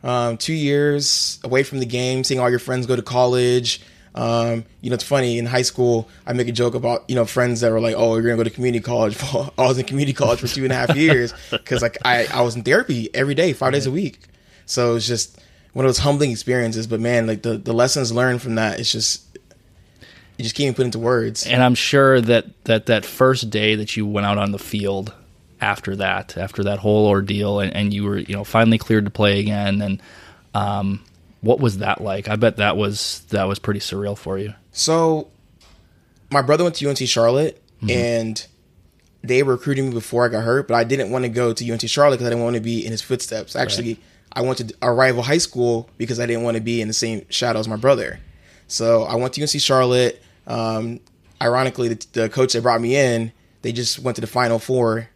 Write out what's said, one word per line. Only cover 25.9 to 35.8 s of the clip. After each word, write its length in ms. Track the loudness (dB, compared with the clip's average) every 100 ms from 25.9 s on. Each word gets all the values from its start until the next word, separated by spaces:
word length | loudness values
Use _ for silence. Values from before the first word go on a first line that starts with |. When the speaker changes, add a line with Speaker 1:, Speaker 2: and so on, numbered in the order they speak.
| -4
Speaker 2:
that, 380 | -2 -2 -6 -8
after 260 | -8 -4 -4
that 140 | -2
whole 280 | 2 4 4
ordeal, 540 | 2 0 -2 -2 -2
and, 120 | -2
and 200 | -2 -2
you 100 | -2
were, 140 | -4 -4
you 180 | -6 -8
know, 80 |
finally 340 | 0 4 4 4
cleared 280 | 2 2 2
to 60 |
play 280 | 2 2 2
again, 420 | 0 -2 0 -2
and, 200 | -2 -6 -8 -20 -20 -20 _
um, 520 | -4 -2 -2 -4 -4 -10 _ _ _
what 180 | 0 2
was 200 | 2 0
that 220 | -2 -2
like? 260 | -2 -4 -4
I 60 | 2
bet 220 | 2 2
that 200 | 0 2
was, 440 | -2 -2 -8 -8 -4
that 160 | -2 0
was 120 | -2
pretty 220 | -4 -4
surreal 360 | -4 -6 -6 -6
for 200 | -6 -6
you. 160 | -8 -12 _
Speaker 1:
So 560 | -4 0 2 2 0 -6 _ _ _ _ -20